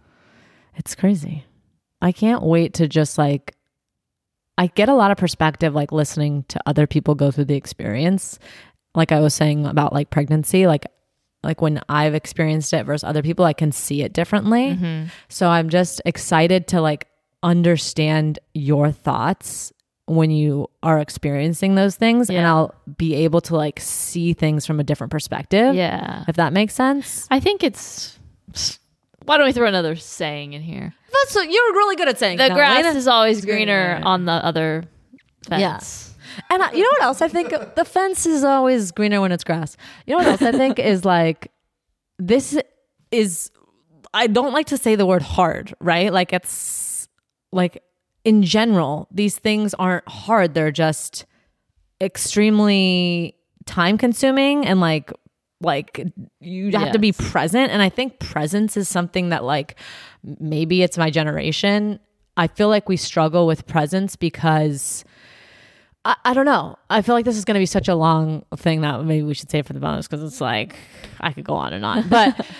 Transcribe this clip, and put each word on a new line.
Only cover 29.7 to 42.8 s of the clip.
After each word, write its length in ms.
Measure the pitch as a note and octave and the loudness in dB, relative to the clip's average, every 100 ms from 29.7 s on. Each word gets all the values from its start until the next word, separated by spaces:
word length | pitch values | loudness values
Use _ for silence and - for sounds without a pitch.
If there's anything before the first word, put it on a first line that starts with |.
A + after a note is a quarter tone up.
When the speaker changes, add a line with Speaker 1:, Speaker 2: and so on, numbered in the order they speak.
| F#3+ E3 D#3+ | 2 0 -4
Speaker 2:
saying 580 | - - D#3+ D3 C#3+ | -10 -8 -8 -8 -10
in 80 | C#3+ | -12
here? 320 | E3 C3 C#3 - _ | -12 -10 -12 -14 _
Speaker 1:
That's, 220 | C5+ C5+ G#4+ | 0 0 0
you're 380 | E4 F#4+ A#4+ | 0 2 2
really 220 | F#4+ G#4 F4+ | 2 2 2
good 120 | D#4+ | 0
at 100 | - | 0
saying 180 | G#3+ F3+ | 0 2
Speaker 2:
The 120 | C4 | 2
Speaker 1:
that, 40 | |
Speaker 2:
grass 300 | - C#4+ C4 | 4 4 4
Speaker 1:
Lena. 140 | E4 D4 | 2 0
Speaker 2:
is 100 | B3+ | 2
always 300 | A#3+ A3 A3 | 4 4 2
Speaker 1:
It's 80 | G3 | 0
greener. 480 | G#3 G#3+ G3 F#3 E3 | -2 0 0 0 -2
Speaker 2:
greener 100 | E3 | 0
on 200 | F#3 F3 | 0 0
the 80 | |
other 500 | E3 - E3 D#3+ D#3 E3 _ _ - _ _ - | -2 -2 -2 -2 -4 -8 _ _ -20 _ _ -6
Speaker 1:
Yeah. 240 | E3+ G3 A#2+ | -2 -2 -4
Speaker 2:
fence. 320 | - - - - - - - | -12 -18 -20 -20 -20 -14 -4
Speaker 1:
And 140 | F#4 | 0
I, 80 | F4+ | 0
you 100 | D#4+ | 2
know 80 | A4 | 2
what 140 | C#5+ | 4
else 180 | B3+ C4+ | 2 0
I 60 | E4 | -2
think? 220 | E4 A#4 D#4 G#3 - | -2 -4 -6 -4 -4
The 80 | E4 | -2
fence 400 | F#4 F#4+ F#4+ E4 | 0 0 0 0
is 180 | D4+ | 2
always 480 | C#4 C4+ C4 B3+ G3 | 2 4 4 2 0
greener 280 | - G#3 G#3 | -2 0 2
when 100 | F#3+ | 0
it's 100 | F3 | -2
grass. 320 | - E3 D#3 - - - - | -2 -4 -6 -12 -20 -14 -4
You 60 | |
know 60 | D#4 | 0
what 80 | D#4+ | 2
else 140 | - | 2
I 100 | C4 | 2
think 260 | C4 C4 - | 2 2 2
Speaker 2:
<laughs> 120 | - | 0
Speaker 1:
is, 100 | G3 F#3 | 0 2
like, 460 | F3 E3 D#3 - _ _ _ _ _ _ - | 2 2 -2 -10 _ _ _ _ _ _ -8
this 380 | F3+ A#3+ C4 C#4+ - _ | 0 0 0 -4 -6 _